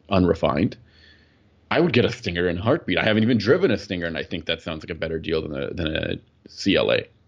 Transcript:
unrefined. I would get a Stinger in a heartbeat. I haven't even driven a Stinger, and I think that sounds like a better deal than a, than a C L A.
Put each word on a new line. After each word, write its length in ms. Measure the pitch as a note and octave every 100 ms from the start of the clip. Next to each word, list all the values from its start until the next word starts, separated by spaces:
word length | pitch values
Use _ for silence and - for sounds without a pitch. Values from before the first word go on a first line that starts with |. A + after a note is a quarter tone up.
| -
unrefined. 640 | F#2+ F2+ E2+ D#2 C#2+ A#2 - - _ - _ _ _ _ _ _
I 100 | B2
would 140 | E3+
get 100 | A#2+
a 80 | G2
Stinger 360 | - G2 F2 F2+
in 100 | E2+
a 40 |
heartbeat. 360 | G2 D#3 - E2
I 60 |
haven't 180 | A2 G#2+
even 160 | A2 A#2+
driven 320 | G2+ C3 F#3+
a 80 | G2
Stinger, 280 | - F2+ E2+
and 100 | D#2
I 40 |
think 220 | - E2+ D#2+
that 140 | E2
sounds 240 | F2 D#2+
like 60 | -
a 40 |
better 240 | E2 D#2+ D#2+
deal 220 | D#2 D#2+
than 120 | D#2
a, 180 | C#2 C#2
than 240 | - E2 D#2
a 200 | G1+ - - _ -
C 280 | - G2+ D#2+
L 160 | G#1+
A. 160 | A#1 - _